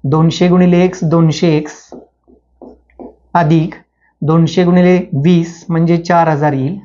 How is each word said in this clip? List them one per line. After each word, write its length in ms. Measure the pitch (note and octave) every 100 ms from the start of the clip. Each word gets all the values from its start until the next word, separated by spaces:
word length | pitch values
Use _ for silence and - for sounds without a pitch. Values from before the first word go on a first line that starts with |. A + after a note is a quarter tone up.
दोनशे 440 | C#3 D#3 E3 D#3+ F3+
गुणिले 320 | F3+ F3+ F3
एक्स 240 | F#3 F3+
दोनशे 440 | E3 E3+ D#3+ D3 F3
एक्स 420 | D#3 D3+ - - - - _ _ _ _ _ - - _ _ - _ _
अधिक 400 | E3+ D#3+ D#3+ D#3 - _ _ _ _
दोनशे 420 | C#3+ E3 E3 F#3
गुणिले 340 | F3 F3+ F3+ F3+
वीस 680 | F3+ C3+ D3+ F3 E3 - -
म्हणजे 280 | E3 E3 E3+
चार 300 | E3 E3+ E3
हजार 260 | D3 D3+
येईल. 260 | C3+ C3 G3